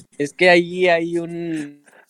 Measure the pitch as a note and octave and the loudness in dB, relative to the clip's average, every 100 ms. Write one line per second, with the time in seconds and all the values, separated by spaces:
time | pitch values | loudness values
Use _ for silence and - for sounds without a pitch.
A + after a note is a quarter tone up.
0 | _ - C#3+ - F3+ F3 F3 F3+ F3+ E3+ | _ -8 -6 2 4 4 2 0 2 2
1 | E3+ E3+ E3 E3+ E3+ D#3 C#3+ C#3+ _ _ | 0 -6 -6 -8 -8 -8 -10 -16 _ _